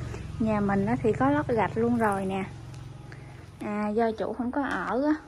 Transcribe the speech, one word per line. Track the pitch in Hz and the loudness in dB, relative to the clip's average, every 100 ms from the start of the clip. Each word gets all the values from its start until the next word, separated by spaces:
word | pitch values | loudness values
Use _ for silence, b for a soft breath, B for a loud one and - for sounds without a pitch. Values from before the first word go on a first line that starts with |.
| B B B - | B B B -2
Nhà | 220 208 | 2 2
mình | 202 196 202 | 4 4 2
á | 247 | 2
thì | 220 | 2
có | 208 262 | 4 4
lót | 294 302 | 4 2
gạch | 226 180 | 2 2
luôn | 220 233 240 | 2 2 4
rồi | 220 196 | 2 2
nè. | 190 190 190 - - - - - - B B B B - | 0 -2 -4 -8 -14 -14 -14 -14 -16 B B B B -10
À, | 208 208 214 | -4 -2 0
do | 214 226 | 2 2
chủ | 220 185 | 2 -4
không | 233 240 | -2 -2
có | 285 | -2
ở | 262 190 175 233 | -2 -2 -2 0
á | 294 311 | 2 0